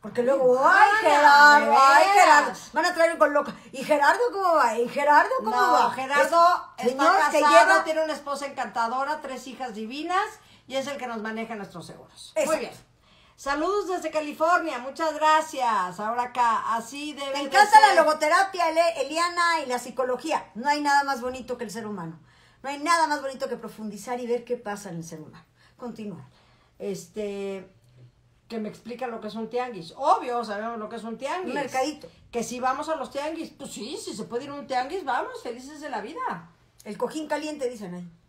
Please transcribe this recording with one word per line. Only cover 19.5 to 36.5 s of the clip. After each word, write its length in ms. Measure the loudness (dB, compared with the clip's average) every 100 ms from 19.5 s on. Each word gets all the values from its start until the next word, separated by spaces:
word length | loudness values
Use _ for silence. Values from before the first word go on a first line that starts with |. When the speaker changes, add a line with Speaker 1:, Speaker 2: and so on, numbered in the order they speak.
| 0
Speaker 1:
y 60 | -2
la 120 | -6
psicología. 720 | -8 -6 -4 -4 -4 -6 -6
No 120 | -8 -2
hay 120 | -2
nada 240 | 2 0
más 160 | 0 -4
bonito 380 | -6 -10 -10 -10
que 60 |
el 60 | -10
ser 160 | -10 -12
humano. 320 | -10 -12 -16 _ _ _ _
No 60 | -12
hay 100 | -8
nada 280 | 0 0 2
más 160 | -2
bonito 260 | -6 -8 -10
que 80 | -10
profundizar 640 | -12 -14 -14 -14 -10 -8
y 60 | -4
ver 180 | -6
qué 120 | -4 -10
pasa 320 | -8 -12 -12
en 60 | -14
el 80 |
ser 160 | -14 -16
humano. 200 | -18 -20 _ _ _ _
Continúa. 500 | -14 -12 -14 -14 -18 _ _ _ _ _
Speaker 2:
Este, 960 | -10 -10 -12 -10 -8 -8 -8 -10 -14 _ _ _ -20 _ _ _ _
que 120 | -10
me 100 | -10
explica 380 | -12 -16 -10 -10
lo 160 | -10
que 60 | -12
es 60 |
un 140 | -10 -8
tianguis. 460 | -6 -6 -10 -14 -4
Obvio, 480 | 2 2 0 -4
sabemos 340 | -4 -6 -8 -8
lo 120 | -10
que 60 | -12
es 80 |
un 120 | -12 -10
tianguis. 320 | -8 -6 -6
Speaker 1:
Un 60 |
mercadito. 540 | -6 -6 -4 -4 -6 -16 _ _
Speaker 2:
Que 120 | -8
si 160 | -8 -4
vamos 300 | -4 -4 -4
a 60 | -6
los 140 | -6
tianguis, 380 | -8 -8 -8 -12
pues 200 | -14 -16
sí, 240 | -12 -12 -10
si 180 | -12
se 100 | -12
puede 200 | -8 -8
ir 60 | -8
a 40 |
un 120 | -14 -6
tianguis, 360 | -4 -4 -6 -4
vamos, 360 | -4 -4 -10
felices 380 | -12 -14 -14 -16
de 80 | -10
la 140 | -10
vida. 480 | -10 -8 -8 -8 -14